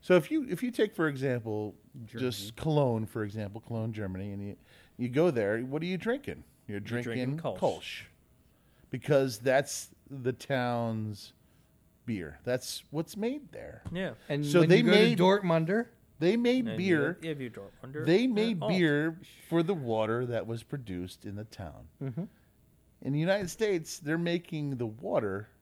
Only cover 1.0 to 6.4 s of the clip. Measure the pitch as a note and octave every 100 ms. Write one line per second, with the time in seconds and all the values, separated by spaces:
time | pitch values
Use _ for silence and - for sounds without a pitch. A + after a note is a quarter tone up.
1 | D#3+ C#3 C3+ B2 A2+ G#2+ G#2+ F#2 _ C3+
2 | A2+ A2+ B2+ A#2 G2+ A2+ D#3+ D3 C#3 A2+
3 | A2 A#2 G#2+ G#2+ G2+ G#2 - A#2 A2+ G#2+
4 | G2+ F#2 G2+ G2 G2+ - _ - - _
5 | A#2+ A#2+ F3 B2+ G2+ A2+ B2+ C#3+ E3+ F#3
6 | G#3 B3+ - E2+